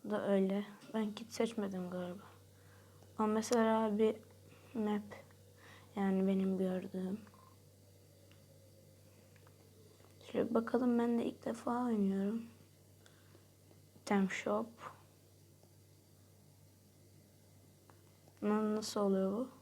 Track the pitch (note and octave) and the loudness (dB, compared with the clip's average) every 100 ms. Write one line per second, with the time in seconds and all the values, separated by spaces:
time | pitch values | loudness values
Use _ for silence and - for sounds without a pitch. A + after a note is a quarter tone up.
0 | G#3+ G#3 - G3 F#3+ G3 G#3 - - A3 | -2 -2 2 4 4 0 -4 -14 -8 -4
1 | G#3+ G#3 A#3 - A3+ A3+ G3+ F#3 F3+ F3+ | -4 -6 -12 -4 -2 -2 -4 -6 -6 -6
2 | F3+ F3+ - - - - - - - - | -6 -10 -14 -20 -20 -20 -20 -20 -20 -20
3 | - - G#3+ G#3+ A3 A#3+ A3 A3 A3 G#3 | -18 -2 0 2 2 4 4 4 2 4
4 | A3 - - - - - - A3+ G#3 G#3 | 2 2 -10 -20 -20 -20 -10 -4 -2 -2
5 | G#3 - - - - - - - - - | -4 -16 -18 -20 -20 -20 -20 -20 -12 -2
6 | G3 F#3+ F#3+ F#3+ F#3+ F#3+ F#3 F#3 F#3+ F#3 | 2 2 2 2 2 0 0 -2 -6 -6
7 | F#3 G#3+ - - - - - - - - | -6 -6 -10 -20 -20 -20 -20 -20 -20 -20
8 | - - - - - - - - - - | -20 -20 -20 -20 -20 -20 -20 -20 -20 -20
9 | - - - - - - - - - - | -20 -20 -20 -20 -20 -20 -20 -20 -20 -20
10 | - - - - A3+ A3+ A#3 B3 B3 A#3+ | -20 -20 -6 -2 2 0 2 0 2 2
11 | A#3+ A#3 B3 - - A3+ - A#3+ B3 A3 | 2 0 -2 -4 -8 -6 -4 -2 0 2
12 | G3 G3 G3 A#3 A#3 - - - - - | 2 2 -2 -4 -8 -18 -20 -20 -20 -20
13 | - - - - - - - - - - | -20 -20 -20 -20 -20 -20 -20 -20 -20 -18
14 | - G3+ F#3+ - - G#3 A#3 - - - | 0 2 2 0 -2 -2 -2 -12 -18 -18
15 | - - - - - - - - - - | -20 -20 -20 -20 -20 -20 -20 -20 -20 -20
16 | - - - - - - - - - - | -20 -20 -20 -20 -20 -20 -20 -20 -20 -20
17 | - - - - - - - - - - | -20 -20 -20 -20 -20 -20 -20 -20 -20 -20
18 | - - - - G#3 G#3+ G#3+ G#3+ G#3+ G#3+ | -20 -20 -20 -4 0 2 2 0 -2 0
19 | G3+ F#3+ F#3+ G3+ B3+ - | 2 4 2 0 -4 -8